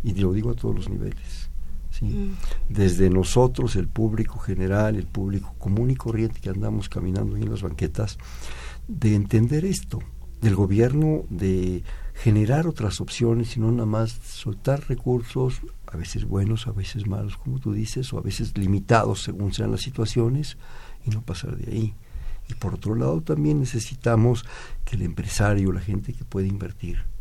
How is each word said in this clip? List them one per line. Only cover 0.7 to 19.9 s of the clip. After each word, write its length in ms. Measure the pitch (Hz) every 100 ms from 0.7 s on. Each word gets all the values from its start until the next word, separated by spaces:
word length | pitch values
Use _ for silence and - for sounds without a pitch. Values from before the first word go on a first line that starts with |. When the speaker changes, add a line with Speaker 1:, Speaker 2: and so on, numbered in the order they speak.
Speaker 1:
los 140 | 107 101
niveles, 600 | 98 101 - - - - - - - -
¿sí? 160 | - 107
Speaker 2:
Mm. 280 | 202 101 95 - - -
Speaker 1:
Desde 400 | 101 98 85 95
nosotros, 640 | 92 90 123 127 127 117 -
el 120 | 85
público 500 | - 110 107 110 -
general, 580 | - 92 92 101 107 107
el 100 | 85
público 480 | - 98 98 - -
común 320 | - 101 127
y 60 | 131
corriente 440 | 117 110 113 -
que 80 | -
andamos 380 | 95 104 107 101
caminando 480 | - 90 92 104 101
ahí 60 |
en 80 | 107
las 100 | 101
banquetas, 540 | 92 80 - - 107 - - - - - - - -
de 260 | 180 110
entender 500 | 104 101 110 117 151 185
esto, 340 | 185 - - - - - -
del 140 | 110
gobierno, 720 | 92 98 101 120 143 156 156 -
de 520 | 87 95 95 92 90 - - -
generar 520 | - 113 104 107 143 165
otras 340 | - 101 -
opciones 560 | - - 117 117 113 117
y 40 |
no 100 | 110
nada 160 | 120 110
más 240 | 110 110 -
soltar 600 | - - - 101 - 139 -
recursos, 720 | 127 - 123 120 131 127 127 - - -
a 100 | 78
veces 280 | 85 110
buenos, 420 | 107 95 101 113 113
a 60 |
veces 340 | 98 92 107 104
malos, 300 | 101 104 -
como 220 | - 131
tú 120 | -
dices, 400 | 104 110 - 131
o 60 | 110
a 40 |
veces 340 | 101 98 113 -
limitados 640 | 98 101 - 117 104 104
según 300 | - 92 101
sean 160 | - 107
las 100 | 107
situaciones, 720 | -